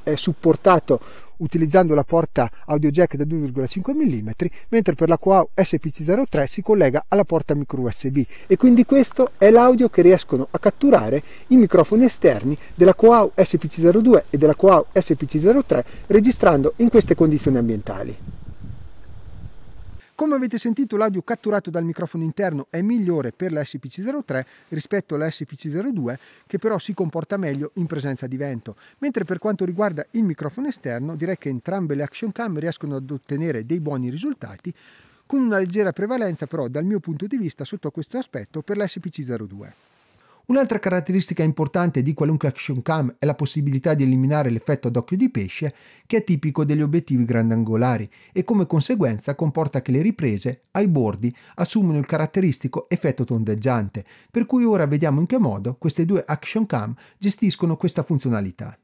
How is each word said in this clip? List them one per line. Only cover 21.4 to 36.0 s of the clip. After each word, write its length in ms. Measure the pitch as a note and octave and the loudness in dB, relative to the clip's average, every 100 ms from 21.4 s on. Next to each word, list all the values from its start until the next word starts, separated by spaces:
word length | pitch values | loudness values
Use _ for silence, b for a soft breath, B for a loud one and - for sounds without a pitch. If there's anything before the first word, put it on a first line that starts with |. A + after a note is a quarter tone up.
| G#3+ G#3 F3+ | -2 -2 -2
dal 120 | E3+ | -6
microfono 400 | E3+ D#3+ E3+ E3+ | -4 -6 -8 -6
interno 440 | D#3+ D3+ G3 D3 C3+ | -6 -4 -4 -4 -8
è 140 | E3 | -4
migliore 500 | G3+ A#3+ F#3 E3 B2 | -2 0 0 -2 -4
per 200 | - F#3 | -6 -6
la 120 | D3+ | -4
S 140 | C#3+ C#3 | -6 -10
P 80 | C3 | -14
C 140 | - | -10
zero 200 | G#3 C#4+ | -8 -8
tre 220 | - C3 B2+ b b | -6 -8 -8 b b
rispetto 460 | D#3 - G3+ - | -10 -6 -6 -4
alla 160 | D3 D#3 | -4 -4
S 140 | - D3 | -6 -12
P 100 | C#3+ | -12
C 140 | D#3 | -8
zero 200 | D3+ A#3+ | -6 -4
due, 260 | A3 A#2+ C3 b b b | -4 -6 -8 b b b
che 120 | F#3+ | -6
però 200 | A3 G3+ | -4 -4
si 140 | - | -6
comporta 460 | G3 F3 E3 D#3 G3+ | -6 -4 -6 -6 -4
meglio 320 | E3+ C#3 D3+ - | -4 -4 -6 -6
in 100 | E3 | -6
presenza 400 | D#3+ C3+ B2+ B2+ | -4 -6 -6 -8
di 100 | C3 | -8
vento, 400 | C#3+ A#2+ - G#2 b b | -6 -8 -12 -18 b b
mentre 260 | C#4+ B3 | -6 -4
per 140 | F3 F3 | -4 -4
quanto 260 | G#3+ G3+ | -4 -4
riguarda 400 | F#3 F3+ G#3 D#3 - | -4 -2 -4 -4 -8
il 140 | A3+ | -2
microfono 420 | G#3 D3+ D3+ - C#4+ | -2 -2 -8 -8 -10
esterno 500 | - C3+ A#2+ C#3+ D#3+ | -8 -8 -8 -8 -6
direi 220 | E3+ F3+ | -6 -6
che 100 | C#3+ | -6
entrambe 460 | B2+ - F#3+ E3+ | -8 -6 -6 -4
le 80 | C#3+ | -4
action 300 | C#3+ - A3+ | -6 -8 -10
cam 260 | F#3+ A#3 D#3 | -8 -6 -6
riescono 380 | E3 - D3+ C#3 | -6 -8 -8 -8
ad 140 | C3+ | -8
ottenere 540 | C#3+ - C#3+ E3 B2 | -12 -8 -6 -4 -4
dei 160 | A2+ E3+ | -4 -6
buoni 300 | D3+ C#3 B2 | -4 -6 -6
risultati, 600 | C#3 C4 C#4 A2 F#2+ - - b b b b | -6 -8 -8 -12 -14 -14 -14 b b b b
con 160 | b C#4 | b -2
una 160 | B3 G3+ | 0 0
leggera 380 | F#3+ F#3+ G3 | 0 0 -2
prevalenza 520 | E3 | -2